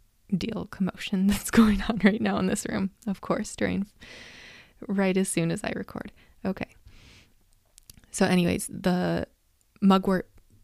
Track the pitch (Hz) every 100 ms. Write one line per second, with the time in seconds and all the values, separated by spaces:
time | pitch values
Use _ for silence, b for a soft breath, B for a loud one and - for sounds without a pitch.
0 | _ _ - 180 202 220 - - 185 -
1 | - 185 196 196 - - 220 196 - 220
2 | 202 214 208 202 185 - - 214 196 -
3 | - 190 - 180 214 - 202 180 202 -
4 | B B B B B B B - - 196
5 | 190 190 190 - 165 170 - - 190 -
6 | - - b b 190 - - - - B
7 | B B B _ _ _ _ - _ -
8 | _ - 185 180 175 196 - - 190 180
9 | 175 170 - _ _ _ _ - 196 190
10 | 196 190 - - _ -